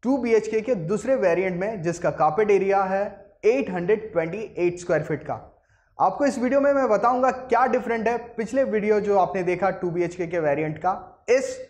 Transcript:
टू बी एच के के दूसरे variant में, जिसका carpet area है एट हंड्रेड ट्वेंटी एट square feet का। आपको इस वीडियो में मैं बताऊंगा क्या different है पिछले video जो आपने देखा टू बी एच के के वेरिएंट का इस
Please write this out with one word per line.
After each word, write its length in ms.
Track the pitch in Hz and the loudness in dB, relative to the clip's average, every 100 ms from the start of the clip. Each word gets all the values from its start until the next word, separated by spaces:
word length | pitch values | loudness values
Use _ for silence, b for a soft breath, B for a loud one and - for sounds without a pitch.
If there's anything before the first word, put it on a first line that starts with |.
टू 140 | 226 269 | 0 0
बी 160 | 240 | 2
एच 140 | 220 220 | 2 2
के 140 | 220 | -4
के 140 | 220 226 | -2 -2
दूसरे 400 | 156 208 226 269 | -2 -4 0 2
variant 440 | 190 170 190 175 | 2 2 0 -2
में, 220 | 196 220 | -4 -4
जिसका 280 | 160 170 160 | -6 -2 -4
carpet 400 | 147 156 156 208 | 0 0 2 2
area 300 | 196 190 196 | 4 4 2
है 200 | 190 190 208 - - _ 208 | 2 -2 -4 -8 -20 _ 2
एट 240 | 262 - | 2 0
हंड्रेड 420 | 180 175 214 220 | -4 0 0 0
ट्वेंटी 300 | 170 165 202 214 - | -4 -4 -6 -10 -2
एट 220 | 175 175 | -2 -2
square 240 | - 160 | -2 -2
feet 200 | 151 147 | 0 -6
का। 160 | - 117 - _ _ _ _ - | -6 -10 -12 _ _ _ _ 0
आपको 260 | 180 190 285 | 0 2 0
इस 140 | - | 0
वीडियो 220 | 247 277 | 0 2
में 100 | 277 | 2
मैं 140 | 277 254 | 2 2
बताऊंगा 420 | 202 240 254 254 | 2 2 2 2
क्या 340 | 254 - 233 254 | 0 0 2 2
different 400 | 240 214 226 220 | 0 0 -2 0
है 100 | 233 240 - | -2 -6 -8
पिछले 260 | 220 262 254 | -2 0 0
video 340 | 208 202 214 | 0 2 0
जो 180 | 202 196 | 2 2
आपने 240 | 175 196 | 2 0
देखा 260 | 180 175 190 185 | -2 0 0 -2
टू 120 | 180 | -4
बी 120 | 170 | -2
एच 120 | 170 170 | -4 -4
के 120 | 170 | -4
के 120 | 175 | -2
वेरिएंट 380 | 151 143 156 156 | 0 0 -2 -2
का 480 | 175 196 - - - | -4 -4 -10 -20 0
इस 280 | 508 - - | 0 2 -10